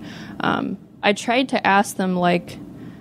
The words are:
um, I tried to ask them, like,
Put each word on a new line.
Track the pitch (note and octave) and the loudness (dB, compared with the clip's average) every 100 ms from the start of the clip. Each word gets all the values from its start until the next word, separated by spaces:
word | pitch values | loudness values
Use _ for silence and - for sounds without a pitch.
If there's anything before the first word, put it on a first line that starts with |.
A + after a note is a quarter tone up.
| - - - - | -12 -14 -14 -4
um, | D#2+ - - G3 - - | -2 0 -2 -8 -12 -2
I | G3+ | 0
tried | G3+ - A#3+ C4 | 0 2 0 2
to | A#3+ F#3+ | 2 4
ask | G3 G3+ - | 4 4 0
them, | F#3 F3+ | 0 2
like, | F3 F3 - - - - - - | 2 2 -2 -14 -14 -16 -16 -18